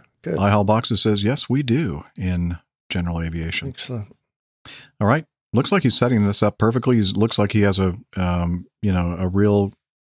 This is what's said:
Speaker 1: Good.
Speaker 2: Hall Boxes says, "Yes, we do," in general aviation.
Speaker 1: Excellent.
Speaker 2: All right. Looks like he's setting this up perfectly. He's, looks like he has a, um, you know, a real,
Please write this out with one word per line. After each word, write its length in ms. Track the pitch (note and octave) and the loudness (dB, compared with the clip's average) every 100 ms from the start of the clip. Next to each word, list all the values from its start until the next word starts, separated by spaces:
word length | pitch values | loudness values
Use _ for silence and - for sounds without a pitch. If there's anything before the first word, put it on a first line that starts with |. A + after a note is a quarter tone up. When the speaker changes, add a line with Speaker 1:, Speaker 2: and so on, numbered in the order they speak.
| _ _ | _ _
Speaker 1:
Good. 160 | - D#2+ | -8 -2
Speaker 2:
Hall 260 | G2 G#2+ | 2 2
Boxes 380 | G2 A2 - A2 | 2 0 0 -2
says, 220 | A2+ G#2 | 0 0
"Yes, 260 | G#2 C#3 - | 0 -2 -2
we 140 | B2+ | -2
do," 400 | C3+ B2 E3+ C#2+ - - | 0 -2 -2 -6 -12 -8
in 420 | F#2 F2+ F2 E2+ _ _ - | -4 -2 -2 -6 _ _ -10
general 320 | F#2+ F2 E2 | -6 -4 -4
aviation. 480 | E2 E2 E2 - C#3 | -4 -6 -6 -8 -8
Speaker 1:
Excellent. 460 | - - A#2+ G2 _ _ _ _ _ - - - - | -10 -10 -10 -12 _ _ _ _ _ -20 -20 -16 -2
Speaker 2:
All 60 | G#2 | 0
right. 180 | D3 - _ _ | 0 -2 _ _
Looks 180 | A2 C#3+ | -2 0
like 100 | G3 | 2
he's 140 | C3 - | 2 2
setting 280 | A#2+ A2+ G2+ | 2 4 2
this 160 | G2+ | 2
up 160 | G#2 - | 0 2
perfectly. 380 | A2 A#2+ B2 A#2+ | 0 2 2 2
He's, 180 | G2 G2 | 2 2
looks 220 | A2+ - | 0 2
like 140 | G#2 | 0
he 80 | A2 | 2
has 180 | G2+ F#2+ | 2 2
a, 180 | F#2+ F2 - - | 0 -2 -8 -4
um, 520 | F2+ F2 F2 F2 - _ | -2 0 -2 -4 -8 _
you 80 | G#2 | 0
know, 220 | F2+ F2 E2+ | 0 0 -2
a 80 | F#2 | -2
real, 460 | G2 G#2 G2+ G2 - _ _ | 2 4 4 0 -4 _ _